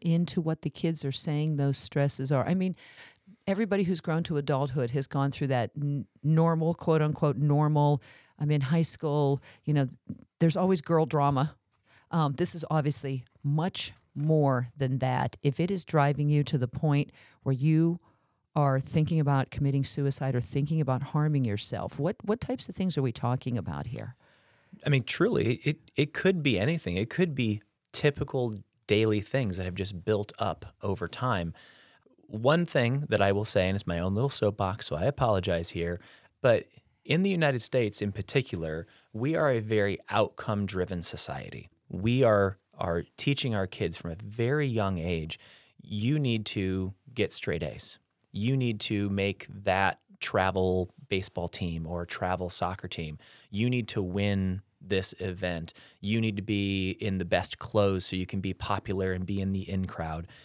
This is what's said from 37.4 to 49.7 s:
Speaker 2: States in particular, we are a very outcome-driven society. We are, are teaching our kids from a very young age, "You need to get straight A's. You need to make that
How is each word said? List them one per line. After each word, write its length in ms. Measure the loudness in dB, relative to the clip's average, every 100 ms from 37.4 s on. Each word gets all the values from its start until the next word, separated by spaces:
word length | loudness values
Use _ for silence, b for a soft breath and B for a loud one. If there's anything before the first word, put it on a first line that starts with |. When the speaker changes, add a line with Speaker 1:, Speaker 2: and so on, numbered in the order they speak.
| 2 0
Speaker 2:
States 380 | 0 0 0 -2
in 120 | -4
particular, 720 | -4 -2 -2 -2 -4 -4 -6 -8 b b
we 220 | -6 -2
are 160 | 0 2
a 100 | 0
very 380 | 0 0 2 -2 -2
outcome-driven 920 | 0 0 -2 -4 -2 -2 -2 -2 -2
society. 640 | -4 -4 -4 -6 -10 -14 -16 _ _
We 360 | -4 0 4
are, 340 | 6 6 4 0 _ -6
are 280 | -2 -2 -4 -4
teaching 380 | -2 0 0
our 120 | 0 -2
kids 280 | -4 -4 -4
from 140 | -8
a 60 | -10
very 500 | -10 -4 -2 0 0
young 320 | 0 0 0
age, 400 | -2 -2 -4 -10 B B B B
"You 380 | -10 -4 0 0
need 280 | 2 0 -2
to 480 | -2 -2 -2 -4 -8 -12
get 200 | -2 -2
straight 300 | -2 -4 -4
A's. 380 | -4 -6 -10 -10 _ _ _
You 240 | -4 -2 0
need 240 | 0 -2
to 280 | -2 0 0
make 380 | 0 -2 -2 -10
that 520 | -6 0